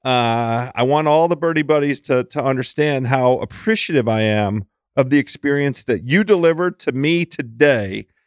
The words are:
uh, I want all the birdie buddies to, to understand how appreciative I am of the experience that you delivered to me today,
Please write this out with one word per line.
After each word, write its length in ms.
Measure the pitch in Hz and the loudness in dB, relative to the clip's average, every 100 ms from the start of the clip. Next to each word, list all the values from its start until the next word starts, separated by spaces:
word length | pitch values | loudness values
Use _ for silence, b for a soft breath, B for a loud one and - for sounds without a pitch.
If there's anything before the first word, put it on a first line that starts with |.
uh, 680 | 131 123 117 117 117 117 127 | 0 0 0 0 0 -2 -4
I 80 | - | -2
want 240 | 127 147 156 | 0 2 2
all 220 | 156 170 | 2 2
the 80 | 165 | 0
birdie 260 | 170 160 | 0 -2
buddies 380 | 147 151 143 135 | 0 0 0 -4
to, 240 | - 127 | -2 -2
to 180 | 123 143 | -2 -4
understand 640 | 135 131 - - 151 135 123 | -2 -2 -4 -2 0 0 0
how 280 | 135 127 | 2 2
appreciative 760 | 127 - - - 220 - 151 113 | 0 -4 -6 -2 -2 0 0 0
I 140 | 110 | 0
am 420 | 110 107 101 107 98 _ _ - | 0 0 0 -4 -8 _ _ -2
of 140 | 127 | 2
the 80 | 143 | 2
experience 680 | - - 143 143 143 127 | 0 -4 -2 0 -2 -4
that 180 | - 107 | -4 -4
you 220 | 120 170 | 2 0
delivered 560 | 214 190 165 160 180 - | 4 4 4 2 -4 -4
to 100 | - | -6
me 340 | 127 147 170 | -2 0 0
today, 840 | 170 - 117 113 147 123 98 104 104 _ | -2 -8 -12 2 2 2 -2 -8 -12 _